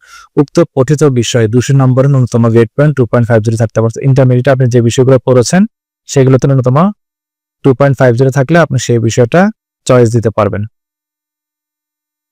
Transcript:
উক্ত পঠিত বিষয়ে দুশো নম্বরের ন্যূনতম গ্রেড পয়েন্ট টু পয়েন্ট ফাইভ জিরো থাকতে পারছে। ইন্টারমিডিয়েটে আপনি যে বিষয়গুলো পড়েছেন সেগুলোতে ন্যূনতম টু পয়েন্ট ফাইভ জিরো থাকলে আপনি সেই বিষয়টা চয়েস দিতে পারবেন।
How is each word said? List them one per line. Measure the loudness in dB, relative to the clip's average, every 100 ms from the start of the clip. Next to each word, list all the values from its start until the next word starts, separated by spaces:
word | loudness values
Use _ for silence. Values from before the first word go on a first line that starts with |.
| _ -20 -8 -4
উক্ত | -2 -2 -2
পঠিত | -2 -2 0
বিষয়ে | 0 0 -2 -2 0
দুশো | 0 0
নম্বরের | 0 2 2 0
ন্যূনতম | 0 0 0 0
গ্রেড | 2 0 0
পয়েন্ট | -2 0
টু | -2
পয়েন্ট | 0 0
ফাইভ | 0
জিরো | 0 -2
থাকতে | -2 -2
পারছে। | -4 -2
ইন্টারমিডিয়েটে | -2 0 2 0 0
আপনি | 0 0
যে | 0
বিষয়গুলো | 0 0 2 0
পড়েছেন | 0 -4 -2 -2 -2 _ _ _ -6
সেগুলোতে | -2 2 2 0
ন্যূনতম | 0 0 0 -2 -4 _ _ _ _ _ _
টু | -2
পয়েন্ট | 0 0 0
ফাইভ | 0
জিরো | 2 0
থাকলে | 0 0 0
আপনি | 0 -2
সেই | -2 -2
বিষয়টা | -2 -2 0 2 0 -2 _ _ -2
চয়েস | 2 2
দিতে | 0 -2
পারবেন। | -2 -4 -4 -10 _ _ _ _ _ _ _ _ _ _ _ _ _ _ _ _